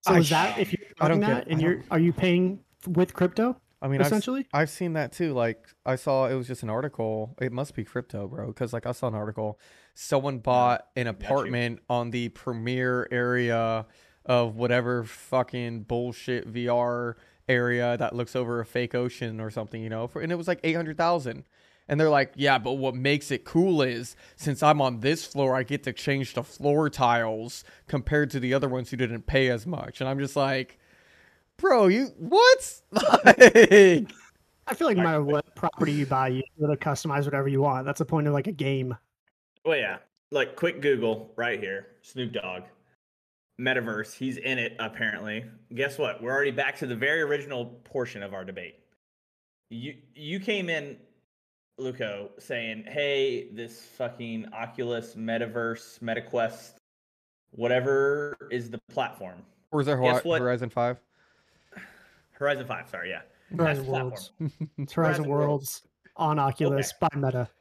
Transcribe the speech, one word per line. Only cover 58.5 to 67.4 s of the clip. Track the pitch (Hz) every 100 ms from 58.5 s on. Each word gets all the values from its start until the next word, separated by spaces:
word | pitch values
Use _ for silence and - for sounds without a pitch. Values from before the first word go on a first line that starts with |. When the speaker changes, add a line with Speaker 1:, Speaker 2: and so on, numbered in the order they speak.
Speaker 3:
is | 123 117
the | 113 _
platform." | - 123 - 95 90 - _ _
Speaker 2:
Or | 151
is | 139
that | 139
Speaker 3:
Guess | 127 123
Speaker 2:
Hori-, |
Speaker 3:
what? | 165 165
Speaker 2:
Horizon | 123 123 120
five? | - 120 127 _ _ _ _ _ _ _ - - - _ _ _
Speaker 3:
Horizon | _ 143 139 123
five, | 92 76
sorry, | 92 87
yeah. | 85 - _ _ -
Speaker 1:
Horizon | 165 143 131
Speaker 3:
That's |
the |
Speaker 1:
Worlds. | 131 127 110 - _
Speaker 3:
platform. | 156 - 156 -
Speaker 1:
It's | 139
Horizon | - 160 156
Speaker 3:
Horizon | 147
Worlds. | 143 147
Speaker 1:
Worlds | 147 139 - _ _ _ -
on | 160 151
Oculus | 139 - 143 139 135 -
Speaker 3:
Okay. | 165
Speaker 1:
by | 147 139
Meta. | 123